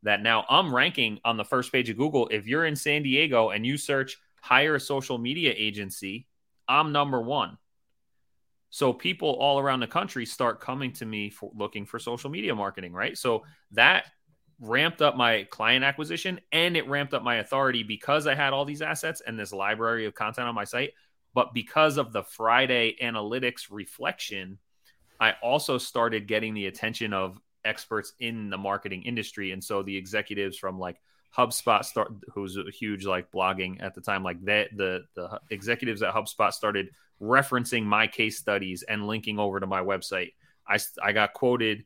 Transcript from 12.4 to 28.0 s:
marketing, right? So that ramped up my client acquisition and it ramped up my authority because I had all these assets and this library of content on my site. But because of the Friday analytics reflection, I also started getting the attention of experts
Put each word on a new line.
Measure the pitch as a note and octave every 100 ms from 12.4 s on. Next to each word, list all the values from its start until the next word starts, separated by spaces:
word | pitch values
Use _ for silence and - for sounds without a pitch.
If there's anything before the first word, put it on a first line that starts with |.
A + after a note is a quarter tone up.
| G#3 A2+
marketing, | G2 F#2+ F#2
right? | F2+ G#2+ -
So | B2+ A2+ - _ _
that | G2 B2+ F#3 - _ _ _ _ _
ramped | A2+ A#2+ D#3+ E3
up | D3 B2+
my | A#2+ A2+ F#2+
client | - A2+ B2+
acquisition | C#3 C#3 D3+ E3 F#3+ F3+ _
and | D#3 F3 E3+
it | C3
ramped | C#3+ C#3
up | C3+
my | A#2+ A#2+
authority | G#2 C3+ C3+ B2
because | G#2+ G#2+ - D3 D3+
I |
had | C3+ C#3
all | C#3 C#3+
these | D3
assets | D3+ D3+ D#3+ D#3+
and | - A2
this | G#2
library | G2 G2 G#2+ A2+ A#2 A2
of | -
content | G#2+ A#2 B2
on | A2+
my |
site. | G2+ A#2+ C#3+ - _ _ _
But | B2+ A#2+
because | A#2+ A#2 - D#3 C#3+
of | A#2+
the | A2
Friday | F#2+ - A2+ A#2+ B2+ B2 A#2 A2
analytics | B2 A2+ G#2 B2 B2+ A#2+ -
reflection, | G#2 F#2+ - C3+ - - G2+ F#2 G2 _ _ _ _ _ _
I | A2+ -
also | A#2 C#3 D3+ B2+
started | - B2+ A#2 A2+ G2+
getting | A2 A2
the | G#2+ G2
attention | F#2 A2 A#2 A2+
of | G2 F#2+ F#2 _ _
experts | A2 G#2+ - A2